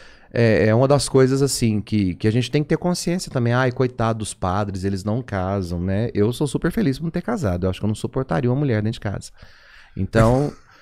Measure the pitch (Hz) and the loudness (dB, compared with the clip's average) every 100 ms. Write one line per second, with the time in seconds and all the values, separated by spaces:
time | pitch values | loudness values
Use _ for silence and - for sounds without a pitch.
0 | - - - 117 117 90 107 113 135 143 | -20 -20 -6 2 4 6 6 4 4 4
1 | - 131 131 135 139 - 117 104 - 107 | 4 4 4 4 0 0 0 0 0 0
2 | 92 - 107 120 117 151 147 160 180 175 | 0 0 0 0 0 -2 0 -2 0 -2
3 | 175 180 - 131 117 123 127 123 127 123 | -2 -4 -4 -2 0 2 0 0 -2 0
4 | 113 113 104 - 92 98 101 95 98 95 | -2 -2 -6 -4 -2 -2 -2 -4 -4 -4
5 | 101 107 - 98 92 101 87 87 92 98 | -4 -4 -4 -4 -2 -2 -4 -4 -2 -2
6 | 120 101 107 123 147 - 170 233 170 135 | -2 0 0 0 -4 -2 -2 0 -2 -2
7 | 165 175 - 233 104 90 92 92 104 110 | -6 -6 -4 -2 -2 0 -2 -2 -4 -4
8 | - 131 135 156 120 131 143 107 107 - | -6 -6 -2 -2 0 0 0 0 -2 -4
9 | 104 - - - - - - - - - | -8 -8 -12 -20 -20 -20 -20 -20 -14 -8
10 | 95 117 113 127 147 - _ - | 0 4 4 4 0 -6 _ -20